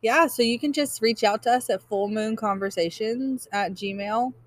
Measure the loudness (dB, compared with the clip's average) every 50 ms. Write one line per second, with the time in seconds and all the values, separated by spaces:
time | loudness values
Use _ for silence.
0 | 2 4 6 6 4 4 4 2 2 2 2 0 0 -2 0 0 0 -2 -2 0
1 | 0 0 2 2 2 2 2 2 2 2 2 2 2 0 -2 -4 -2 _ -2 -2
2 | -2 0 0 -2 -2 -2 -2 -2 -2 -2 -2 0 -2 -4 0 0 -2 -2 -2 -4
3 | -4 -4 -2 -2 -2 -4 -4 -4 -6 -6 -4 -2 -2 -2 -4 -6 -6 -6 -6 -6
4 | -4 -2 0 0 0 -2 -4 -12 _